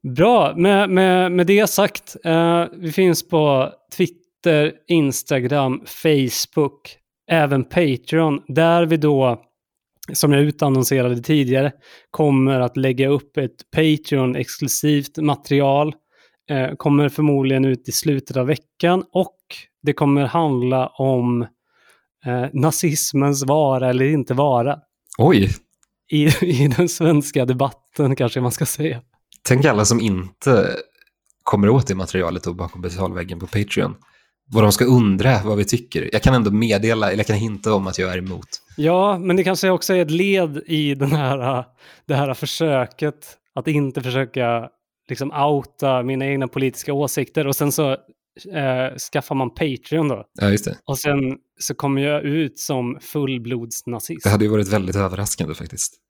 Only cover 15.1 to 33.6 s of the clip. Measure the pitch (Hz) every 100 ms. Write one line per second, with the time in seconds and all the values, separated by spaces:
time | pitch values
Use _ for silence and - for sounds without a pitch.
15.1 | - 151 139 - 139 139 139 151 147 _
16.1 | _ _ _ - 139 131 151 156 143 147
17.1 | 143 151 139 135 135 135 127 - - 156
18.1 | 139 - 127 127 - _ _ 170 185 -
19.1 | 185 185 _ _ - - _ 147 143 143
20.1 | 143 135 170 160 127 127 131 127 - 135
21.1 | 127 123 120 113 _ _ _ _ _ _
22.1 | _ 131 123 135 135 156 - 170 151 -
23.1 | 143 139 139 135 151 143 131 127 127 135
24.1 | 156 127 131 143 123 127 147 _ _ _
25.1 | - 143 131 98 - _ _ _ _ _
26.1 | 151 151 - 175 131 143 123 175 - 165
27.1 | 151 143 139 127 127 135 - _ - 139
28.1 | 135 123 131 123 - 143 - 156 120 _
29.1 | _ _ _ - 127 147 107 107 117 107
30.1 | 92 92 _ 139 117 87 - - _ _
31.1 | _ _ _ - 101 101 131 117 92 90
32.1 | 92 85 90 - 90 90 90 90 90 92
33.1 | 90 87 85 90 104